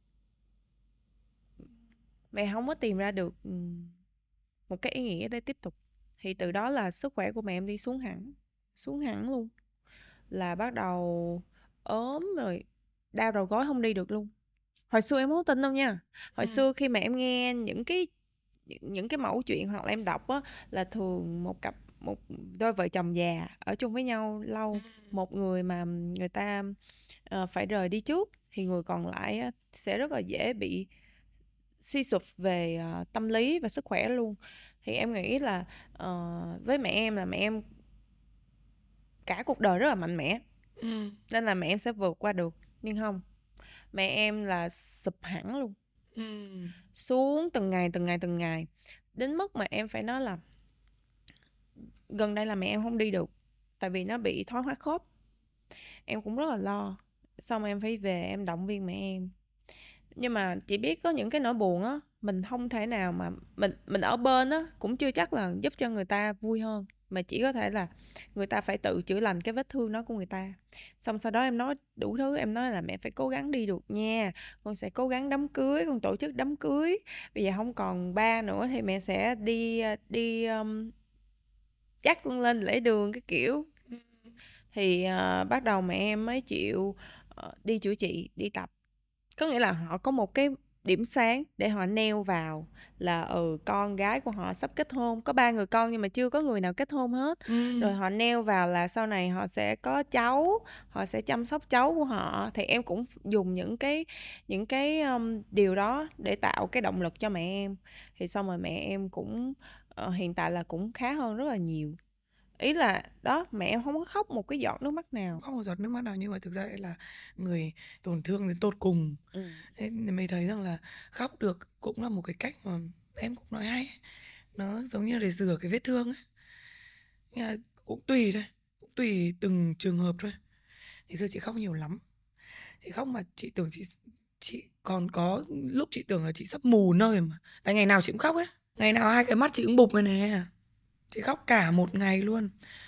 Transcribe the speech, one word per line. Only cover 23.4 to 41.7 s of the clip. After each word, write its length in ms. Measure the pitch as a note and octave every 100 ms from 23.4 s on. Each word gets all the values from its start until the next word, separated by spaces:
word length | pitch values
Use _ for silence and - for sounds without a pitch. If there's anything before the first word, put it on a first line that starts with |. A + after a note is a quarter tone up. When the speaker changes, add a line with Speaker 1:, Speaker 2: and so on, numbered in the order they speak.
| E3+ -
Speaker 1:
ở 160 | -
chung 180 | G3+ B3
với 100 | A#3
nhau 400 | B3+ A3 G#3+ G#3+ A3
lâu, 260 | A3 G#3+
Speaker 2:
Ừ. 180 | G#3 G#3+ - -
Speaker 1:
một 220 | G3 F#3
người 300 | G3 F#3+ F#3
mà 220 | F3+ F3
người 440 | E3+ F3 F3 F3+ F3+
ta, 340 | G#3 G3+ G3+ G3 G3+ - - - -
ờ, 220 | - G3 F#3
phải 200 | F#3 F#3+
rời 220 | G#3 F3+
đi 120 | G#3
trước 300 | - E4 G#4+ - _
thì 140 | -
người 180 | F#3 F3+
còn 240 | E3+ F3 E3+
lại 320 | F#3 G#3 G#3+
á, 120 | B3 - _
sẽ 260 | - - G3+
rất 140 | D4
là 60 | C4+
dễ 340 | F#2 - D3+
bị 340 | G#3 F#2 F2+ F#2+ _ - _ _ _ _ _ _ _
suy 240 | - C#4+
sụp 180 | C4 F#3+ - -
về, 380 | F#3 F3 E3+ E3
ờ, 280 | E3 E3+ F3
tâm 160 | A3+ A3
lý 300 | A3 B3+ E4
và 100 | A#3
sức 160 | -
khỏe 240 | - F#3+ A3
luôn. 260 | B3 A3+ G3+ - - - _
Thì 80 | -
em 200 | - A3+
nghĩ 260 | G#3+ G3 C4
là, 260 | C4+ F#3 F3+ - -
ờ, 500 | - F#3 F3 E3+ E3+ E3+ E3+
với 140 | A3+ C#4+
mẹ 120 | B3+
em 260 | G#3+ A3 G#3
là 80 |
mẹ 120 | F#3 F3+
em 240 | G#3 A3 - - - - _ _ _ _ _ _ - _ _ _ _ _ -
cả 160 | F#3 -
cuộc 140 | C4
đời 180 | G3+ F3+
rất 100 | C#4+
là 60 |
mạnh 220 | G#3 E3 E3+
mẽ. 220 | D3 A3+ - _ _ -
Speaker 2:
Ừ. 340 | A3+ A3 G#3 G3+ -
Speaker 1:
Nên 140 | A3+
là 100 | A3+
mẹ 140 | F#3
em 100 | E3